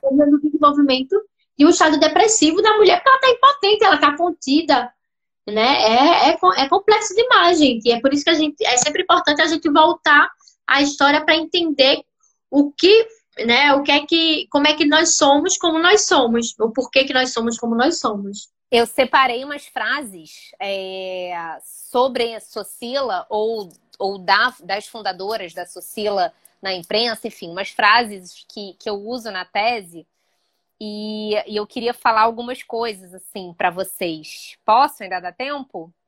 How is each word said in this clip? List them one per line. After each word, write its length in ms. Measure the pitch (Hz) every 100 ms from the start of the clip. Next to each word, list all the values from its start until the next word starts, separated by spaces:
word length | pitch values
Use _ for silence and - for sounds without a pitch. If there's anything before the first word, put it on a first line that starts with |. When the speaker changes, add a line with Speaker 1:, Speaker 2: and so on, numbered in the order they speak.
| 269
Speaker 1:
no 300 | 277 294 294
desenvolvimento 760 | 294 294 294 285 277 262 262 403 - _ _ -
de 80 | 294
um 40 |
estado 280 | 349 320 294
depressivo 640 | 311 359 427 - 302 349
da 140 | 440 440
mulher, 200 | 370 -
porque 120 | 539
ela 100 | 523
tá 100 | 523
impotente, 540 | 480 539 571 392 427
ela 140 | 415 285
tá 180 | 294 294
contida, 760 | 349 - - 294 294 254 233 _ _ _ _ _ -
né? 360 | 214 233 277
É, 460 | 220 233 302 339 285
é 60 | 330
co-, 160 | 359
é 120 | - 277
complexo 460 | 370 427 427 427
demais, 440 | 381 494 427 349 339
gente. 280 | 277 233 233
E 60 |
é 80 | 233
por 140 | 269
isso 100 | 285
que 60 | 330
a 40 |
gente, 300 | 320 311 302
é 140 | 427 247
sempre 240 | 302 302
importante 400 | 370 349 359 294
a 40 | 320
gente 220 | 320 311
voltar 640 | 302 320 349 311 294 349 - _ _ -
a 140 | 277
história 420 | 285 - 285 294
pra 140 | 311 320
entender 640 | 320 359 330 285 262 - - _ _ _ _
o 220 | 277 285
que, 340 | - 349 440 453 _ _ -
né, 300 | 226 240 285
o 80 | 277
que 100 | 285
é 140 | 285 294
que, 400 | 330 330 302 -
como 180 | 285 294
é 80 |
que 120 | 302 294
nós 300 | 311 330 -
somos 420 | 294 294 359 -
como 200 | 339 320
nós 280 | 349 427 -
somos, 480 | 320 233 233 233 -
o 120 | 226
porquê 340 | 233 247 269
que 80 | 269
nós 200 | 254 262
somos 260 | 233 226 226
como 160 | 226
nós 240 | 233 277 339
somos. 500 | 233 202 202 202 - _ _
Speaker 2:
Eu 160 | 240 240
separei 580 | - 247 302 262 240
umas 220 | 277 285 -
frases, 840 | 254 220 277 240 180 151 - - -
é, 720 | 196 196 190 190 185 185 180 170 165 147
sobre 720 | - - - 247 262 247 233
a 60 | 226
Socila 840 | - 220 196 - 240 277 254 180 -
ou, 400 | 214 220 226 185 - _ -
ou 200 | 196 196
da, 360 | 185 202 247 -
das 260 | 185 196 -
fundadoras 640 | 233 202 180 196 220 175
da 140 | 175 175
Socila 640 | 180 - - 208 196 170 - _ _
na 100 | 190
imprensa, 540 | 185 170 214 240 214 226
enfim, 240 | - 170
umas 200 | 175 202
frases 760 | - 208 226 226 196 180 - _
que, 260 | 214 196 -
que 100 | 220
eu 60 |
uso 360 | 202 208 247 220
na 140 | 190
tese. 640 | 180 202 220 233 175 165 - _ _ _ _ _ _ -
E, 520 | 214 208 214 214 214 208 -
e 100 | 208
eu 100 | 208
queria 260 | 254 233
falar 300 | 240 240 220
algumas 400 | 226 233 240 254
coisas, 500 | - 226 233 190 180
assim, 400 | 190 - 202 180
pra 180 | 170 185
vocês. 840 | 170 190 - 175 160 156 - - -
Posso? 380 | - 226 285 -
Ainda 180 | 190 185
dá 100 | 180
tempo? 640 | 170 262 285 262 185 165 _